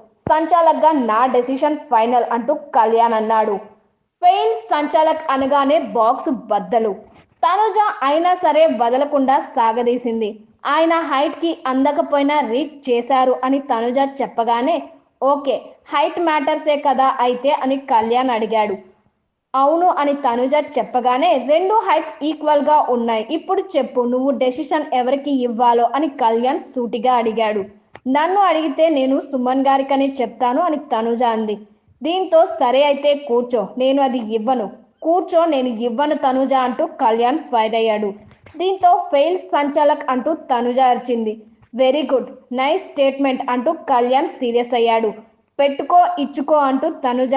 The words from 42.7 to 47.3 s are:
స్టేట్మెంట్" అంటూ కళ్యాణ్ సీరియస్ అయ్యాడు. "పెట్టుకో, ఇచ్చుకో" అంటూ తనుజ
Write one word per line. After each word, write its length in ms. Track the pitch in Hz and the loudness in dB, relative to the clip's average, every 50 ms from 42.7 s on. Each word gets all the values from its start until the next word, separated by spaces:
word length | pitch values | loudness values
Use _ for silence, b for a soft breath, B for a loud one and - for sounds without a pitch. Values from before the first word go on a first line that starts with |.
| 339 381 - | 0 -2 -4
స్టేట్మెంట్" 580 | - - 285 269 269 262 269 277 269 262 254 - 254 | -6 -2 0 0 0 0 0 -2 -2 -2 -2 -4 -4
అంటూ 220 | 247 247 233 320 | -4 -2 -2 -2
కళ్యాణ్ 560 | 330 320 - - 262 240 240 247 262 269 330 330 | -4 -4 -2 0 0 2 2 2 2 0 0 -2
సీరియస్ 460 | - - 262 233 233 240 240 240 254 | -4 -6 -4 -2 0 0 0 0 0
అయ్యాడు. 380 | 233 233 226 226 226 220 208 202 - - _ _ _ _ _ _ - | 0 2 2 2 0 0 -2 -6 -6 -16 _ _ _ _ _ _ 0
"పెట్టుకో, 480 | 277 285 277 - - - 359 349 349 349 349 320 | 0 0 0 -2 -2 2 4 4 4 4 0 -4
ఇచ్చుకో" 360 | 277 - - 302 277 302 311 | -6 -6 -6 -6 -2 0 2
అంటూ 340 | 294 277 269 262 269 311 330 | 2 2 2 0 0 -2 -4
తనుజ 440 | 311 - - 247 247 254 262 240 | -4 -4 -4 -4 -2 -2 -2 0